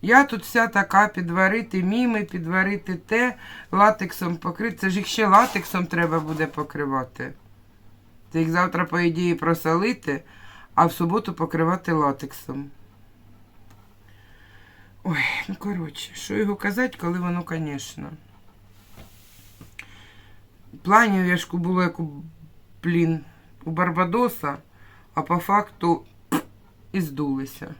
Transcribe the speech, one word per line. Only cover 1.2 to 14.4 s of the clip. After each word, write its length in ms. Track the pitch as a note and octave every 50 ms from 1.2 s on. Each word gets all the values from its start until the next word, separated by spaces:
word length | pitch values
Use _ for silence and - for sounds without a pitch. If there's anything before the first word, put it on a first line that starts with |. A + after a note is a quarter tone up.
| F3 E3+ E3+ F#3 F#3+ F#3+ G3+ A3+ G#3 - - F#3 F3+
міми, 400 | F#3 G#3 A#3+ B3+ A#3+ A3+ G#3+ G#3
підварити 720 | - - F#3 E3 E3 F3+ F#3 F#3+ G3 G3+ G3+ - - F3+
те, 400 | E3+ - - G#3+ A#3 B3 B3 B3 - - - - - - -
латексом 640 | - F#3+ G3+ G#3+ G#3+ G#3+ F#3+ E3+ - - F#3 E3+ F3
покрити. 400 | E3 - F3 E3 - G#3+ A#3 F#3
Це 120 | - - F#3+
ж 80 | F3+
їх 100 | G#3 G3+
ще 200 | - - - A3
латексом 580 | G3+ F#3+ G#3 B3 B3+ - G3+ E3+ - - F#3 F3
треба 340 | E3+ - E3+ E3+ D#3+ D#3+ E3
буде 280 | D#3 D#3 D#3+ D3+ D#3+
покривати. 840 | D3+ - D3+ D3 C#3+ - D3 D3 C#3 C3+ C3 B2+ B2+ - - B2+ - - - - - - - - - - - - - - - _ - - - - -
Це 80 | - D#3+
їх 100 | E3 D#3+
завтра, 360 | E3 F3 F3+ F#3 F3+ F3 F3+
по 140 | F3 E3+ F3
ідеї, 360 | F3 E3+ D#3+ E3 F3+ F3 E3
просолити, 880 | E3+ - D#3+ E3 E3 - D#3+ E3 E3+ G3 A#3 B3 - - - C#3 C#3 - - - - - - - - - - -
а 100 | - E3
в 60 | E3
суботу 420 | E3 - E3+ E3 F#3 A3 G#3+ - E3
покривати 580 | - D#3+ D#3+ - D#3+ D#3+ E3 F3+ F#3 - -
латексом. 800 | E3 D#3 D3+ C#3 C#3 C#3 - C3+ - - - - C3 C3+ C#3+ C#3 - - - - - - - - - - - - - - - _ - - - - - - - - - - - - - - - - - -